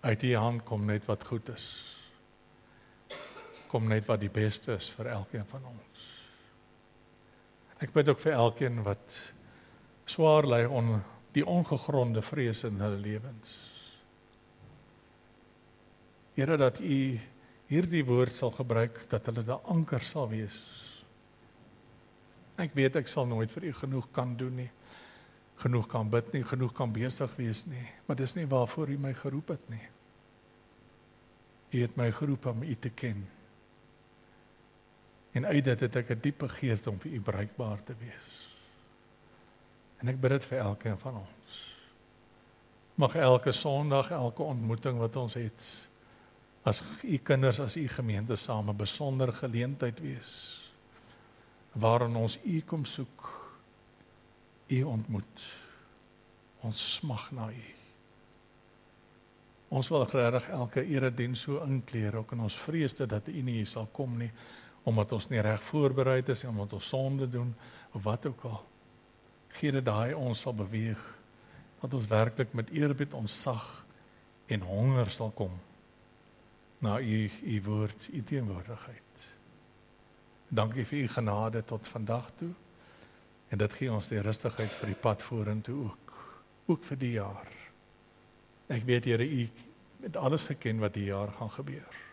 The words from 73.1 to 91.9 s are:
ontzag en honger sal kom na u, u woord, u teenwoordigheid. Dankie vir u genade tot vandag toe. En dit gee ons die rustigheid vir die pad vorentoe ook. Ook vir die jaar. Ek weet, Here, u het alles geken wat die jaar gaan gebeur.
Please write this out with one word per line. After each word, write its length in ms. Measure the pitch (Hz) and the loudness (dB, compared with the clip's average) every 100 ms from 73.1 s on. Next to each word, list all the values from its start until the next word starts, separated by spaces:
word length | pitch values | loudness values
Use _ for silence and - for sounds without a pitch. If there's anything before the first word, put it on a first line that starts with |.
ontzag 720 | 135 107 - - 113 - - - - - - - _ - | -4 -6 -4 -2 -4 -6 -14 -20 -20 -20 -20 -20 _ -4
en 140 | 110 | -4
honger 500 | 90 98 123 131 113 | -2 2 4 4 2
sal 200 | - 110 | 0 -6
kom 380 | - 98 90 - - - - - - - - - - - - | -4 -4 -6 -14 -20 -20 -20 -20 -20 -20 -20 -20 -20 -20 -4
na 180 | 110 107 | 0 0
u, 300 | 127 110 107 - | 2 2 0 -2
u 200 | 226 107 | -4 -2
woord, 460 | 98 107 107 - - | 0 0 0 -4 -10
u 100 | 160 | -8
teenwoordigheid. 1040 | 107 143 113 92 90 - - 110 - - - - - - - - - - - - - - - | -4 -2 -2 -6 -8 -12 -14 -18 -20 -20 -20 -20 -20 -20 -20 -20 -20 -20 -20 -20 -20 -20 -4
Dankie 360 | 113 107 120 117 | 2 2 0 -2
vir 160 | 147 | 0
u 40 | 123 | 0
genade 540 | - 113 104 110 113 | 0 0 0 0 -2
tot 240 | 107 110 - | -4 -8 -8
vandag 420 | 117 107 117 117 - | -8 -2 -2 -4 -8
toe. 100 | 170 180 - - - - - - - - - | -10 -10 -18 -20 -20 -20 -20 -20 -20 -20 -8
En 80 | 101 | 0
dit 140 | 104 | 0
gee 180 | - 131 | 0 -2
ons 160 | 110 95 | -2 -2
die 140 | 110 | -2
rustigheid 500 | 104 107 120 - 110 - | 0 -2 -4 -2 -4 -4
vir 120 | 107 | -6
die 80 | 98 | 0
pad 200 | 117 104 | 2 2
vorentoe 540 | - 120 107 107 107 131 | -2 -4 -2 -2 -4 -6
ook. 300 | 117 - - - - - - - - | -6 -8 -18 -20 -20 -20 -20 -20 -2
Ook 160 | 165 - | 0 0
vir 80 | 135 | -4
die 120 | 127 113 | -2 -2
jaar. 320 | 98 95 - - - - - - - - - - - - - | -4 -8 -14 -18 -20 -20 -20 -20 -20 -20 -20 -20 -20 -20 -4
Ek 160 | 120 120 | -4 4
weet, 220 | 120 120 | 4 6
Here, 160 | 113 131 | 2 4
u 220 | 143 117 - - - - - | 0 -2 -6 -20 -20 -20 -12
het 160 | 220 151 | -8 0
alles 300 | 135 151 - | 2 2 0
geken 300 | 139 120 110 | -4 -2 0
wat 160 | 107 | 0
die 140 | 104 101 | 0 -2
jaar 220 | 98 104 104 | -2 -2 -4
gaan 120 | 110 | -8
gebeur. 500 | - 139 67 - | -8 -10 -10 -12